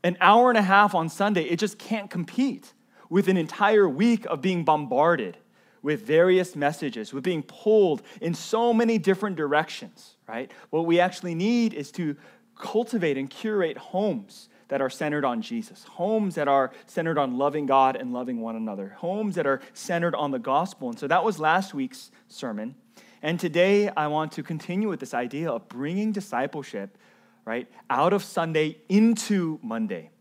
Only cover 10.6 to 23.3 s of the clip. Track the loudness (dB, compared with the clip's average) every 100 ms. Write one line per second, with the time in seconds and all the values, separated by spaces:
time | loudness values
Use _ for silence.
10.6 | -6 -2 4 4 4 0 -8 -2 0 2
11.6 | 0 -2 -12 -6 -6 -6 -14 _ _ _
12.6 | -4 -4 -2 -2 0 -2 -6 -6 -4 0
13.6 | -2 -4 -8 -2 -2 -4 -8 -20 -20 _
14.6 | _ -4 -4 -4 -4 -2 -2 -2 -6 -8
15.6 | -8 -16 -20 -6 -2 0 -2 -2 2 2
16.6 | 2 -6 -8 -4 -2 0 0 0 0 0
17.6 | 2 6 4 2 -6 -6 -6 -6 -6 -6
18.6 | -6 -8 -10 -8 -6 -4 -4 -2 0 -2
19.6 | -4 -16 -4 -2 -2 -2 -2 -4 0 0
20.6 | 0 -6 -10 -8 0 2 2 0 2 2
21.6 | 0 -6 -6 -8 -20 _ _ -12 -8 -8
22.6 | -10 -14 _ -20 -20 _ -4